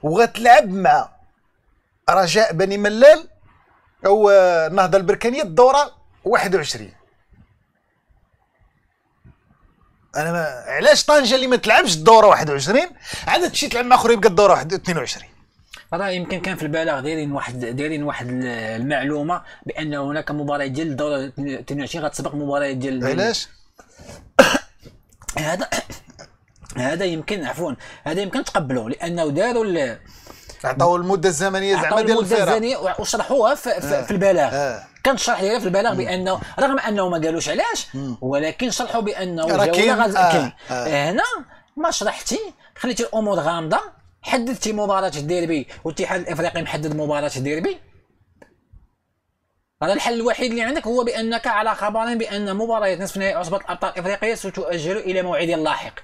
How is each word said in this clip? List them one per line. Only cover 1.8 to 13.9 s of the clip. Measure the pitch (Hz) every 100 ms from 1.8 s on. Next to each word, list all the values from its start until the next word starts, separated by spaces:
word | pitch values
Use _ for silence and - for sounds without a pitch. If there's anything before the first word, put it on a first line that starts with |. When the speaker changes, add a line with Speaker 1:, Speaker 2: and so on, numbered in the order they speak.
| _ _ -
Speaker 1:
رجاء | 175 180 185 220
بني | 165 196 202
ملال | 208 214 277 349 - _ _ _ _ _ _ _ 185
او، | 202 208
آه، | 196 185 170 160
النهضه | 185 185 190
البركانيه | 180 196 233 269
الدوره | 226 160 247 277 294 - _ _
واحد | 190 233 196
وعشرين. | 180 147 117 104 - _ _ _ _ _ _ _ _ _ _ _ _ _ _ _ _ _ _ _ _ _ _ - _ _ _ _ _ _ _ _ -
انا | 156
ما، | 170 156 127 110
علاش | 135 240 285
طنجه | - 294 247
اللي | 262 254
ما | 247
تلعبش | 208 240 320
الدوره | 160 160 226 214
واحد | 151 151
وعشرين | 139 135 233 359 - - - -
عاد | 254 349
تمشي | - 285
تلعب | 233
مع | 247